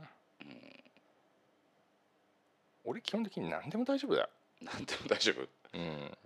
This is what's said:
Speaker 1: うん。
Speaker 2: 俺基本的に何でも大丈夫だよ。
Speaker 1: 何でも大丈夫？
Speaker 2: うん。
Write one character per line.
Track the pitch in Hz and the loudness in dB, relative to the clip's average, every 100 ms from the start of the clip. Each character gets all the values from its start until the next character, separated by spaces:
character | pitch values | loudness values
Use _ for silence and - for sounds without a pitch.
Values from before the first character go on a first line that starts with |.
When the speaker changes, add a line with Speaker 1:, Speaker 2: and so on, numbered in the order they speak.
| 156 - _ - | -14 -20 _ -18
Speaker 1:
う | |
ん。 | 73 - - - - - _ _ _ _ _ _ _ _ _ _ _ _ _ _ _ _ _ _ | -16 -16 -16 -20 -20 -20 _ _ _ _ _ _ _ _ _ _ _ _ _ _ _ _ _ _
Speaker 2:
俺 | 113 233 | -4 -4
基 | - | -2
本 | 220 | 0
的 | 214 175 | 0 -2
に | 85 | 0
何 | 80 143 | -2 -2
で | 214 | 0
も | |
大 | 254 277 | 2 2
丈 | 269 | 4
夫 | |
だ | - | 4
よ。 | - - _ - | 4 -2 _ -14
Speaker 1:
何 | - - | -8 -6
で | - - | -4 -2
も | - | 2
大 | 107 | 4
丈 | 110 - | 6 4
夫？ | 65 _ - | 0 _ -10
Speaker 2:
う | 87 | -4
ん。 | 82 76 71 - | -2 -2 -6 -10